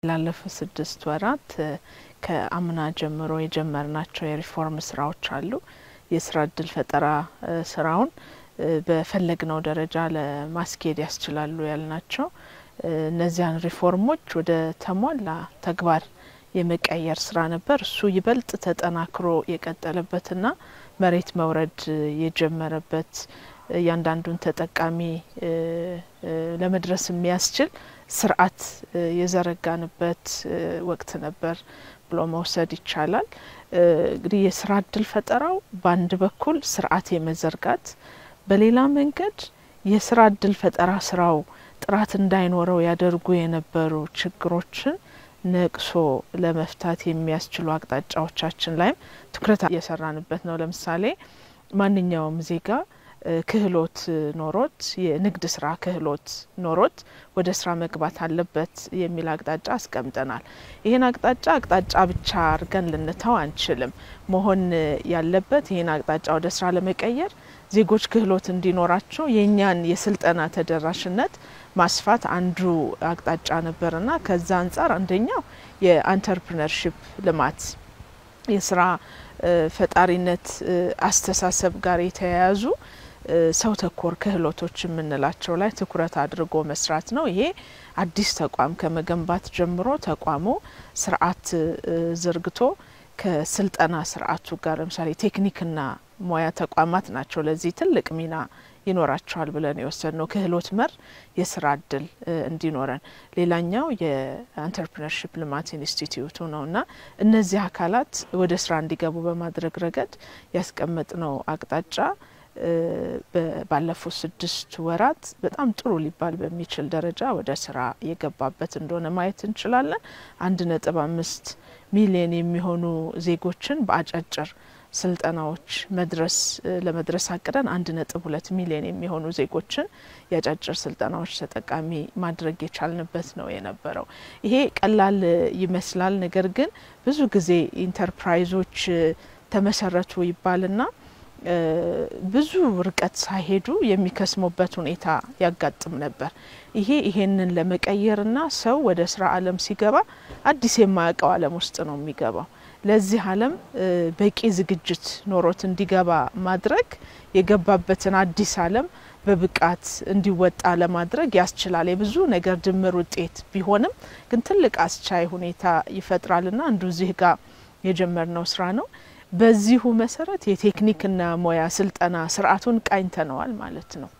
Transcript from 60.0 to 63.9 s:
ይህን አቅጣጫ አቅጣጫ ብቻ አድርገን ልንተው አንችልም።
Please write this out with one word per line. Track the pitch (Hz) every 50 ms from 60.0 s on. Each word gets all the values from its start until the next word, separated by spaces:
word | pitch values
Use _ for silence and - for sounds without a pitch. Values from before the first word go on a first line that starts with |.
| 123 131 - - 131 135 120 - - - - - - - - - -
ይህን | 214 233 254 254
አቅጣጫ | 247 247 - - 233 254 - - - 330
አቅጣጫ | 285 - - 175 190 185 - - - 185
ብቻ | 180 180 - - - - 196 165
አድርገን | 160 156 156 165 - - 190 180 170
ልንተው | 156 156 160 156 175 - - 233 240
አንችልም። | 208 151 147 151 - - - 156 120 127 -